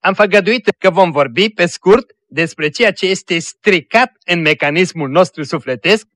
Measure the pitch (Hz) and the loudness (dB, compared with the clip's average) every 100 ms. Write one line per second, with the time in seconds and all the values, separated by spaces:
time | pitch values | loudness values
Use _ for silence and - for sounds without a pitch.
0 | 180 196 185 202 190 247 - - 190 175 | -2 0 2 2 0 -2 -4 0 0 2
1 | 180 143 135 120 214 - 175 - 180 220 | 0 2 -2 0 -4 -2 -4 -2 2 2
2 | - _ _ 135 165 - 156 - 165 185 | 2 _ _ -6 -6 -4 -8 0 -2 0
3 | 185 190 - 170 - - - 180 - 226 | -4 -4 -4 -6 -6 -6 -2 -2 0 0
4 | 247 _ - 175 156 151 143 156 180 165 | 0 _ -6 -2 0 0 -2 0 -2 -4
5 | 139 151 175 - 143 160 127 127 - 220 | -2 0 0 -2 -8 -8 -6 -6 0 0
6 | - | -2